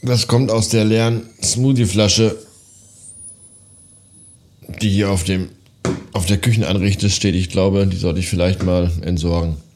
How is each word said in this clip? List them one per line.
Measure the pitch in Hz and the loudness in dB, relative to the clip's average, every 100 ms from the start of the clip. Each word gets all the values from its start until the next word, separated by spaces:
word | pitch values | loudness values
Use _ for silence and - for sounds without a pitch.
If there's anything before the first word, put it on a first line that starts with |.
| 123 | 0
Das | 120 - | -2 2
kommt | 117 135 | 0 2
aus | 110 107 | 0 0
der | 117 | 2
leeren | 107 110 117 117 113 - | 2 2 2 -2 -6 -8
Smoothie-Flasche, | - 120 135 131 110 95 104 98 110 - - - - - - - - - - - _ _ - - _ - _ - - - _ _ - - | -6 0 2 2 2 2 2 4 2 0 -14 -20 -20 -20 -20 -20 -20 -20 -20 -20 _ _ -20 -20 _ -20 _ -20 -20 -20 _ _ -18 -4
die | 107 | -2
hier | 98 101 | 0 0
auf | 95 | 0
dem, | 85 92 92 - _ _ 87 - - | -2 -4 -4 -12 _ _ -6 -6 -6
auf | 98 85 | -6 0
der | 101 | 0
Küchenanrichte | 123 110 78 95 98 98 104 | 2 0 0 0 0 0 0
steht. | - 101 87 | 0 0 0
Ich | 90 | -2
glaube, | 98 95 98 98 | 0 2 2 0
die | 92 | 0
sollte | 87 85 | -2 -2
ich | 90 | -2
vielleicht | 92 87 92 | 0 0 0
mal | 92 90 87 85 | 0 0 0 -2
entsorgen. | - 87 85 85 82 73 - | -2 -2 0 0 -2 -6 -10